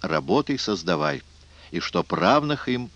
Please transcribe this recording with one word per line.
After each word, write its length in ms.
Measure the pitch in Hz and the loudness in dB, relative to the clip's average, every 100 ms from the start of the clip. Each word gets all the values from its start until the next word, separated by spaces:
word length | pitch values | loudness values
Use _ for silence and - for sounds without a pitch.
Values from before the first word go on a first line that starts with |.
работай, 580 | 80 78 69 120 143 135 | -2 -2 2 0 2 -2
создавай». 640 | - 98 82 80 76 69 - - - - - | -2 -2 0 0 0 -2 -8 -20 -20 -20 -10
И 80 | 87 | -6
чтоб 320 | - 87 - | -2 -2 -2
равных 560 | 78 90 143 147 143 - | 2 4 4 2 -2 -2
им 220 | 123 117 | -4 -4